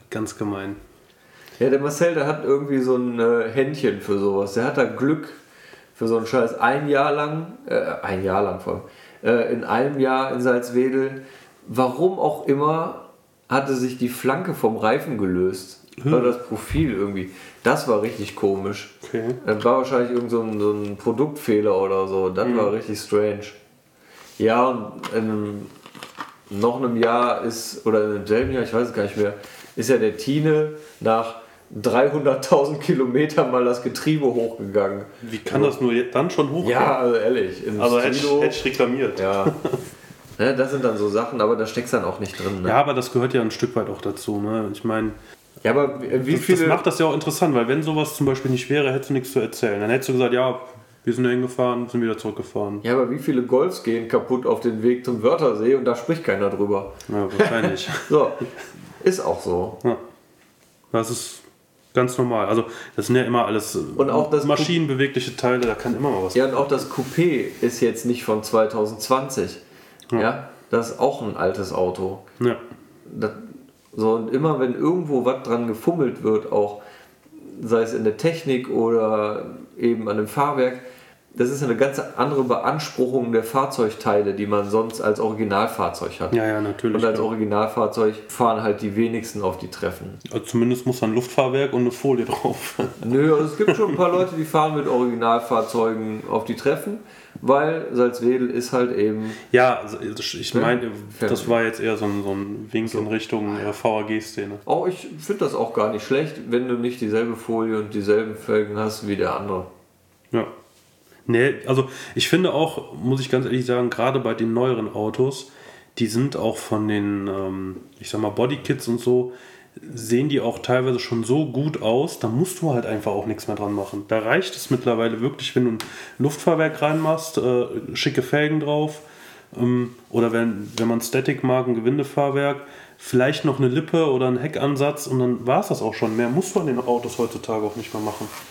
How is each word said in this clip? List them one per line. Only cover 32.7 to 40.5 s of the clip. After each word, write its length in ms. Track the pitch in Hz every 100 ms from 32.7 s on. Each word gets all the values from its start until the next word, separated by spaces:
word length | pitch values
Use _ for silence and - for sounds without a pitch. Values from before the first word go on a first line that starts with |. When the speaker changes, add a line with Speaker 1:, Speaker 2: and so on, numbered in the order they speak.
| 151
Speaker 2:
Kilometern 680 | - 139 123 131 151 - 127
mal 140 | 127
das 180 | 123 127
Getriebe 440 | 127 - 156 156 131
hochgegangen. 760 | 117 113 - 101 101 98 101 101 -
Speaker 1:
Wie 160 | 117 113
kann 240 | - 135
Speaker 2:
Ja. 60 | 143
Speaker 1:
das 120 | -
nur 120 | 123
je-, 180 | 117 123
dann 180 | 123 175
schon 200 | 160 143
hochgehen? 200 | 160 117
Speaker 2:
Ja, 260 | 120 139 131
also 180 | 123 117
ehrlich, 500 | 110 123 92 92 -
im 140 | 107
Speaker 1:
Also 180 | 120 120
hätte 100 | 131
ich, 80 | 139
Speaker 2:
Stilo. 240 | 143 143
Speaker 1:
hätte 120 | 131 -
ich 80 |
reklamiert. 560 | 131 127 120 131 113 95
Speaker 2:
Ja. 260 | 95 98 98 -
Speaker 1:
<laughs> 40 | - 127 - - - - - -
Speaker 2:
Ne, 160 | 120